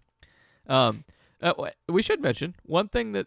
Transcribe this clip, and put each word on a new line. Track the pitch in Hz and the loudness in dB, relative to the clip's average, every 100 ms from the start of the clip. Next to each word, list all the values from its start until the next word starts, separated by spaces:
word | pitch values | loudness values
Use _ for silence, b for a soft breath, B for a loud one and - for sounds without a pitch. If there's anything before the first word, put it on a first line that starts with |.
| _ _ b b b b - | _ _ b b b b 0
Um, | 131 120 107 - b b b | 2 4 0 -10 b b b
uh, | 170 | -2
w-, | - - - - | -2 -4 -10 0
we | 175 | 0
should | - 415 | 2 0
mention | 147 120 165 175 | 0 -2 -6 -10
one | - 165 208 | -2 -2 0
thing | 240 233 | -2 -2
that | 202 | -4